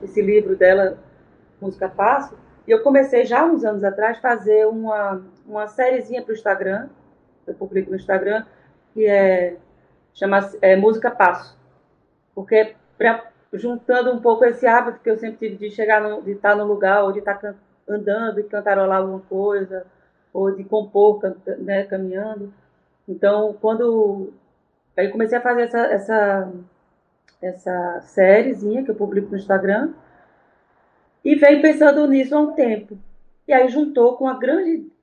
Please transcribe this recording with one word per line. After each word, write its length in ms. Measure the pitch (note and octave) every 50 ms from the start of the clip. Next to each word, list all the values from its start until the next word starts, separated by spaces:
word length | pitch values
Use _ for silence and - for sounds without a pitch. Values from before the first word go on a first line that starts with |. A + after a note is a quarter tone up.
| G3+
esse 200 | F#3+ - G#3+ G3+
livro 340 | F#3+ G#3 G#3+ G#3 F#3+ F#3+
dela, 420 | F#3+ F#3+ F#3 F#3+ G3 G3 F#3+ - - - - _ _ _ _ _ _ _ _ _ -
Música 280 | G3 G3 F#3+ - F#3+ F#3
Passo, 480 | - - G3 A3 C4 C#4 C4+ - - - _ _ _ _ -
e 40 | -
eu 120 | A3+ A3 -
comecei 420 | C#4+ C4+ C#4 C4+ C4+ - A#3 A#3
já 200 | - A#3+ C4 D#4
uns 200 | E4+ E4 - -
anos 200 | A3 G#3+ G3 G3
atrás 340 | G3 G3 G#3 G#3+ A3+ A#3+ -
a 20 |
fazer 460 | - B3+ A#3+ A3 F#3+ G#3+ G#3+ G#3+ A3
uma, 560 | G#3+ A3+ A3+ A3 A3 G#3+ G#3 G#3 G3+ F#3+ F#3 F#3 - - _ _
uma 220 | - G#3+ G#3 G#3 G#3
sériezinha 540 | - - B3+ B3+ C4 B3 G#3 G#3 A#3+ B3 -
pro 100 | - A3
Instagram, 560 | G#3+ - G#3 F#3+ F#3+ F#3+ F#3+ F#3+ G#3+ B3+ C#4+ _ _ _ _ _ _ _ _ _ _ _
eu 80 | - -
publico 360 | - G3 F#3+ - F#3+ F#3+ -
no 60 | F#3+
Instagram, 480 | F#3+ - - F#3+ F#3+ F#3 G3 G#3 A3 A3+ _ _ _ _ _ _ _ _ _ -
que 120 | A3 A3
é, 500 | G#3 G3+ G3 G3 F#3+ F#3 F3+ F3+ F3+ F3 - _ _ _ _ _ _ _ _ _ _ _
chama, 240 | - G3 F#3+ F#3+ G3+ G3 G3 - - -
é 120 | F#3 F#3+
Música 360 | F#3+ G3 A3 A3 A3 - A#3+
Passo, 480 | A#3+ - G3 F3+ F3 - - - _ _ _ _ _ _ _ _ _ _ _ _ _ _ _ _ -
porque 400 | G3 F#3+ - A3 G#3+ G#3+ A3 - _ _ _ _
pra, 340 | - A3 A#3 A3+ A3+ - - _ _ _ _ -
juntando 600 | F#3+ A#3 A#3+ A#3+ A#3+ _ - B3 B3 A#3+ B3 B3
um 80 | A#3
pouco 240 | A3+ A#3+ A3+ A3 B3+
esse 220 | A#3+ A#3 A#3+ B3+
hábito 340 | A#3+ A3+ A#3+ A#3+ A#3 A3+ -
que 100 | - A3+
eu 80 | A3 A3
sempre 200 | A3+ A3+ A3 -
tive 180 | A3+ G#3+ G3
de 180 | G3 G#3 G#3+ G#3
chegar 260 | - A3 G#3+ A3 G#3+
no, 220 | G#3 G#3 G#3 G#3 -
de 120 | F#3+ G3+
tá 200 | G3+ - G3+ G#3
no 100 | G#3 G#3
lugar, 400 | G#3 G#3 G3+ G3 F#3+ G3 G#3 G3+
ou 80 | G3 G3
de 80 | G#3
tá 140 | G3+ G3+ G3+
can-, 200 | G3 G#3 G#3 G3 - _ _ _ _ _ -
andando 520 | G#3 G#3 G3+ G3+ G3+ A3 A3+ A3 G#3+ G3+
e 40 | G#3
cantarolar 540 | G#3 - G#3 G3+ G#3 G3 G3 F#3+ F#3+ F#3+ F#3+
alguma 220 | F#3+ F#3+ F#3+ F#3+
coisa, 640 | F#3+ - F#3+ F#3+ G3 G#3 G3+ G3+ F#3+ F#3 F#3+ F#3 F3+ _ _ _ _ _ _ _ _ _ -
ou 180 | G3 F#3+ G3 G3
de 100 | F#3+ F#3+
compor, 560 | - A3 G#3+ G#3 G3+ - G3+ G3+ G#3+ G3+ G3+
canta-, 360 | - - - - - - -
né, 280 | - F#3 F#3 G3 G3 G3+
caminhando. 680 | G3 G3 F#3+ F#3+ F#3 F#3 F#3+ G#3 A3 A3 G#3 G3+ G3+ - _ _ _ _ _ _ _ _ _ _ -
Então, 480 | F#3 E3 G3+ G3+ G#3 G#3 G#3+ G#3+ G#3 G#3
quando, 720 | - A3 A3 A3 A#3+ A#3 A3+ A3 G#3+ G3+ G3 G3 F#3+ G3 - _ _ _ _ _ _ _ _ _ _ _ -
aí 120 | - F#3+ G3+
comecei 300 | G#3 A3+ A3+ G#3+ A#3+ A#3+
a 20 |
fazer 220 | A#3+ B3 A#3+ A#3+ A#3
essa, 160 | A#3 A#3+ A#3 A#3
essa, 680 | - - G3 G3 G#3+ A3 A3 G#3 G3+ G3 G3 F#3 F#3 F3+ F3+ F3+ _ _ _ _ _ _ _ _ _ _ _ _ _ _ -
essa 600 | - F#3 F3+ - - F#3 F3+ F3+ F3 F3+ F3 F3+ -
sériezinha 840 | _ - - F#3+ F#3 G3 A3 A#3 C4+ A#3 F#3+ G3+ G#3 A3 B3+ C4+
que 60 | B3
eu 40 | G#3+
publico 360 | - G#3 - G3 G3+ G3 -
no 60 | G3
Instagram, 580 | F#3+ - - G3 F#3+ - F#3+ G3+ A3 C#4 D#4+ - - _ _ _ _ _ _ _ _ _ _ _ _ _ _ _ _ _ _ _ _ _ _ _ _ -
e 100 | C#4 D4
venho 260 | C#4+ C#4+ C#4+ D4 C#4+
pensando 460 | C#4+ D#4 D4 D4 D4+ D4 C#4+ D4+ D4+
nisso 280 | C#4 C4+ C4+ C4 C4 C#4+
há 60 | D4
um 120 | D4+ D4 D4+
tempo. 440 | - C4+ A#3 A3 G#3 G#3 - G#3 G3 - - - - - _ _ _ _
E 60 | - C#4+
aí 160 | B3+ B3+ B3+
juntou 480 | A#3 D4 D4+ D4 - B3+ A#3 A#3+ B3
com 120 | - C4+ C4
a 100 | B3+ B3+
grande, 480 | A#3+ C4 D4+ F#4+ F#4+ E4 E4 - - - _ _